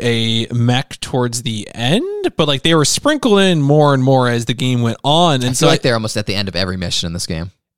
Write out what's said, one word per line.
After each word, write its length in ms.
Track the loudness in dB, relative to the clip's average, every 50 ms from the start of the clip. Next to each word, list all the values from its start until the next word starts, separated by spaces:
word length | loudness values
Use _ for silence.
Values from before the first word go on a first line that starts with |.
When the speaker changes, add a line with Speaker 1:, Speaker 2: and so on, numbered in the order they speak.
Speaker 1:
a 460 | 0 -2 0 0 0 0 -2 -2 -2 -2
mech 520 | -2 0 0 2 2 0 -2 -4 -10 -14
towards 440 | -10 -6 -2 -2 -2 -2 -4 -6 -6
the 260 | -6 -6 -6 -8 -10 -10
end, 640 | -4 -2 0 0 0 0 -2 -6 -4 -6 -6 -2
but, 120 | -2 0 0
like, 160 | 0 0 0
they 100 | 2 2
were 100 | 2 2
sprinkled 560 | 2 -2 -2 0 0 -2 0 2 2 4 4
in 220 | 4 4 2 2
more 320 | 2 4 4 4 4 4 4
and 100 | 2 4
more 240 | 4 4 4 2 2
as 180 | 0 -2 -2
the 100 | -4 -4
game 260 | -2 -2 -2 0 0
went 160 | 0 -2 -2 -2 -2
on. 320 | 0 2 4 4 4 2
And 160 | 2 0 -2
Speaker 2:
I 20 | -2
Speaker 1:
so 120 | 2 2
Speaker 2:
feel 40 | 2
like 120 | 2 2
Speaker 1:
I 20 | 2
Speaker 2:
they're 100 | 0 0
almost 240 | 0 -2 -4 -4 -4
at 80 | -4
the 80 | -4 -4
end 160 | -4 -4 -4
of 60 | -4
every 220 | -4 -4 -2 -4 -4
mission 280 | -4 -4 -4 -4 -4
in 80 | -6 -6
this 140 | -8 -6 -6
game. 240 | -6 -8 -8 -10 -12 _ _ _ _